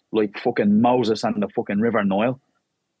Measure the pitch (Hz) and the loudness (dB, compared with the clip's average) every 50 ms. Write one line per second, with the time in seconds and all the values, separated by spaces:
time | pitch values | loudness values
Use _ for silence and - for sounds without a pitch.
0 | _ _ - 110 107 101 - - - 127 117 - 110 104 104 107 117 120 127 127 | _ _ -2 -2 -2 -2 -4 -4 -4 -4 -2 0 2 2 4 4 4 4 2 2
1 | 113 107 110 - - 110 - 104 101 104 - 120 110 - 101 101 113 117 107 110 | 2 0 -2 -2 -2 -4 -4 -4 -6 -4 -4 -6 -4 -4 -2 -2 0 0 0 0
2 | 101 98 95 101 113 127 131 - _ _ _ _ _ _ _ _ _ _ _ _ | 0 0 0 0 0 -2 -2 -6 _ _ _ _ _ _ _ _ _ _ _ _